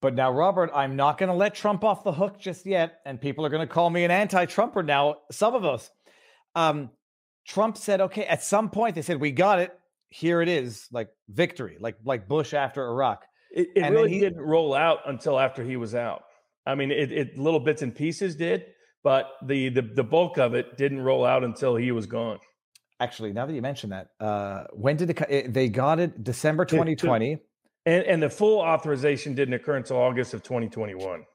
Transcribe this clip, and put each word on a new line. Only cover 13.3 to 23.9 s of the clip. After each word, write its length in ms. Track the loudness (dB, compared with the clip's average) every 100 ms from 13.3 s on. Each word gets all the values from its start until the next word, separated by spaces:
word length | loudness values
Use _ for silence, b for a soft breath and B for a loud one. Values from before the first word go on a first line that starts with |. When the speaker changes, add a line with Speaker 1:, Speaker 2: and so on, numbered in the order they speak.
| _ _
Speaker 2:
It, 180 | -2 0 2
it 80 |
Speaker 1:
And 120 | 4 4
then 80 |
Speaker 2:
really 100 | 4
Speaker 1:
he 60 | 2
Speaker 2:
didn't 220 | 0 0
roll 320 | 0 2 2
out 260 | 2 4 2 -2
until 340 | -6 -2 2
after 240 | 2 0
he 120 | -8 -6
was 180 | -6
out. 300 | -6 -6 -8 _ b b _ -6
I 100 | -2
mean, 160 | 0
it, 200 | 0 -2
it 260 | -2 -4 -2
little 220 | 0 0
bits 220 | 0 -2
and 120 | -4
pieces 420 | -4 -6 -4 -6 -4
did, 300 | -2 -2 -4 b b b
but 280 | 2 2 0 -10
the, 260 | -4 -2 0
the, 120 | 0
the 220 | -2 -2
bulk 340 | 2 2 2 2
of 160 | 2
it 240 | 2 -4 -2
didn't 240 | -2 0
roll 240 | 0 2 4
out 180 | 2
until 320 | 0 -2 0 2
he 160 | 0
was 140 | -2 -4
gone. 340 | -6 -6 -8 _ _ _ _ _ _
Speaker 1:
Actually, 340 | -6 -4 -8
now 120 | -6 -6
that 80 |
you 80 | -4
mention 280 | -6 -6 -8